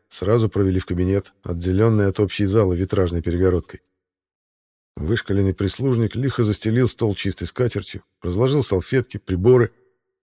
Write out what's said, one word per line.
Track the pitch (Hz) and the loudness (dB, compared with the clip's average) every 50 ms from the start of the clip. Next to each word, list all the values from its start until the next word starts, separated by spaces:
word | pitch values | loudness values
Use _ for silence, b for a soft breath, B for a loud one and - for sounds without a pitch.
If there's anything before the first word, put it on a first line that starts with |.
| _ _ | _ _
сразу | - - 90 95 113 120 110 101 | -12 -6 0 0 2 2 2 0
провели | - 101 101 95 92 95 | 0 0 2 2 2 0
в | - | -2
кабинет, | - 92 87 92 92 98 98 - - - _ - | -2 -2 -2 0 0 0 -2 -4 -6 -12 _ -10
отделенный | - 90 87 87 92 92 98 110 117 110 107 101 | -8 -8 -4 -2 0 2 2 4 4 4 2 2
от | 98 95 - | 0 0 0
общей | 104 95 - - 104 | -2 -2 0 -2 -2
залы | 95 98 113 104 92 90 | 2 2 2 2 2 2
витражной | 85 95 92 - 98 92 85 85 85 80 | 0 -2 0 0 0 0 0 0 -2 -2
перегородкой. | 90 85 87 92 92 90 85 - - - 92 - _ _ _ _ _ _ _ _ _ _ _ _ _ _ _ _ _ _ _ _ _ _ | -2 0 2 2 2 2 2 -2 -6 -12 -20 -20 _ _ _ _ _ _ _ _ _ _ _ _ _ _ _ _ _ _ _ _ _ _
Вышкаленный | - 73 80 90 87 - - 98 101 98 95 92 | -8 -4 -2 -2 -2 -2 -2 0 2 2 0 0
прислужник | - 98 95 - - 127 139 123 113 113 101 - | 0 -2 -4 -2 -2 -2 0 0 0 0 0 -2
лихо | 110 135 135 - - 117 | -2 -4 -2 -2 0 0
застелил | 104 104 - - 110 110 123 123 110 | 0 0 -2 -2 0 2 2 2 0
стол | - - 117 107 98 | 0 -2 -2 -2 -2
чистой | - - 98 90 - - | -2 -4 -6 -6 -6 -8
скатертью, | 82 - - 123 117 - 101 90 - - 87 - _ _ _ - | -8 -4 -2 -2 -2 -2 -4 -8 -8 -12 -16 -16 _ _ _ -8
разложил | 90 90 101 123 131 143 147 123 | -4 -2 0 0 2 2 0 0
салфетки, | - 98 92 85 - 131 131 120 - - 104 | 0 0 -2 -2 0 -2 -2 -2 -2 -6 -10
приборы, | - - 92 87 92 117 127 127 117 - - _ _ _ _ _ _ _ _ _ | -6 -4 -2 2 4 6 6 6 4 2 -2 _ _ _ _ _ _ _ _ _